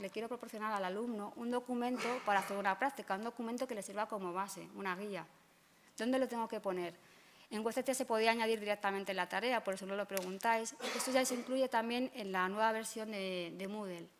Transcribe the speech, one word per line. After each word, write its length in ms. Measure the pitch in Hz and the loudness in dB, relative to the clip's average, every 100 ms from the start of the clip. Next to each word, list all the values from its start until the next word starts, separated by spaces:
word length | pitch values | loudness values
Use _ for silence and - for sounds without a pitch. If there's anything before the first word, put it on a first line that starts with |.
le 100 | 196 | -6
quiero 160 | 220 226 | -4 -4
proporcionar 460 | 240 233 220 214 | -6 -8 -4 -2
al 120 | 208 185 | 0 0
alumno 480 | 196 240 220 208 - | 0 -2 -2 -6 -6
un 160 | 240 | -2
documento 560 | 247 247 240 240 247 233 254 214 | -2 0 0 0 0 0 0 2
para 140 | 202 | 4
hacer 160 | 190 202 | 2 0
una 200 | 202 190 | 0 2
práctica, 380 | 269 - 202 196 | 0 -2 -2 -2
un 80 | |
documento 460 | 226 233 226 240 262 | -2 -4 -4 -2 -2
que 80 | 220 | -4
le 60 | |
sirva 260 | 190 202 214 | -4 -4 -2
como 240 | 214 185 | -2 -2
base, 360 | 180 196 180 170 202 | -2 -2 -4 -10 -6
una 220 | 196 180 | -4 -2
guía. 280 | 208 185 160 - - - - - - - | -4 -6 -8 -16 -20 -20 -20 -20 -16 -2
¿Dónde 220 | 226 262 | 2 4
lo 80 | 247 | 2
tengo 220 | 240 226 | 0 -2
que 100 | 220 | -2
poner? 340 | 196 180 175 170 - - - - - | 0 0 -2 -6 -16 -20 -20 -20 -8
En 160 | 214 226 | -4 0
U 60 | |
C 140 | 226 247 | 0 2
T 100 | 254 | 0
se 100 | 262 | 2
podía 280 | 220 226 | 6 6
añadir 260 | 233 220 220 | 6 4 2
directamente 540 | 208 208 202 196 196 | 2 2 2 0 0
en 40 | 185 | 0
la 120 | 180 | 0
tarea, 340 | 190 240 233 | 0 2 2
por 120 | 214 190 | 2 -2
eso 120 | 190 | -2
no 80 | 196 | -4
lo 100 | 202 | -2
preguntáis. 680 | 196 185 190 233 226 226 - 247 240 | -2 -2 0 2 2 2 -6 -4 -2
Esto 160 | - | 2
ya 120 | 262 254 | 4 4
se 120 | 247 | 2
incluye 320 | 240 262 254 | 0 2 4
también 420 | 233 226 240 254 254 | 4 2 2 0 -2
en 180 | 196 | -2
la 160 | 190 185 | 2 2
nueva 240 | 202 220 | 4 2
versión 400 | 220 220 226 220 | 2 -2 -6 -6
de, 420 | 208 190 180 170 170 | -4 -2 -2 -4 -6
de 120 | 196 | -6
Moodle. 400 | 214 202 170 170 _ | -6 -6 -8 -10 _